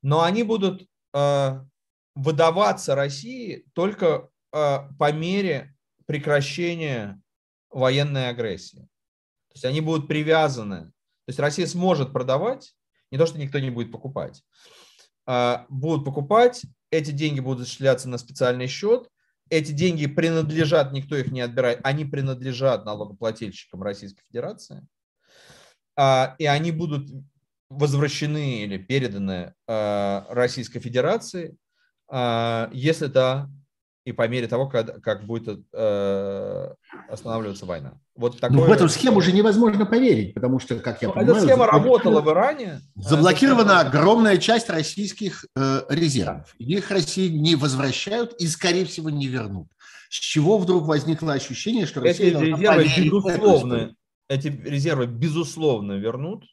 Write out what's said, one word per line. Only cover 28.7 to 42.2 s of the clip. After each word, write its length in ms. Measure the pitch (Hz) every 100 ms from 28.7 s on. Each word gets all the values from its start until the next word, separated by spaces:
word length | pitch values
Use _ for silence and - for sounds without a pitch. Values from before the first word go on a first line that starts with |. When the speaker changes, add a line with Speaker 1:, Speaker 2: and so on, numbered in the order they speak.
| 98
Speaker 1:
переданы, 760 | 92 135 127 101 98 92 87 _ -
а, 580 | 110 104 101 101 101 -
Российской 500 | 123 123 131 117 117
Федерации, 760 | 120 120 143 220 226 185 160 - _ _ _ _ _
а, 600 | 135 123 113 117 113 113
если 340 | 120 135 160 147
та, 420 | 131 127 131 143 - _ _ _ _ -
и 60 |
по 160 | 120 117
мере 200 | 127 117
того, 200 | 120 135
как, 360 | 123 110 -
как 220 | 113 101 104
будет, 400 | 117 117 101 -
э, 1000 | - 110 101 101 98 98 98 98 95 92 - _ - -
останавливаться 560 | 113 120 113 107 98 98
война. 340 | 85 69 - _ _
Вот 180 | 117 123
Speaker 2:
Ну, 40 |
Speaker 1:
такое 180 | - 135 165
Speaker 2:
в 40 |
эту 180 | 214 170
схему 320 | - 262 214
же 100 | 175
невозможно 540 | 185 214 202 233 202 202
поверить, 480 | 226 254 135 101
потому 260 | - 123 131
что, 200 | - 117
как 220 | 110 113
я 80 | 110
Speaker 1:
Ну, 40 |
Speaker 2:
понимаю, 240 | - 240 220
Speaker 1:
эта 80 | 202
схема 200 | 254 226
Speaker 2:
заблокирована, 180 | -
Speaker 1:
работала 380 | 233 240 - 156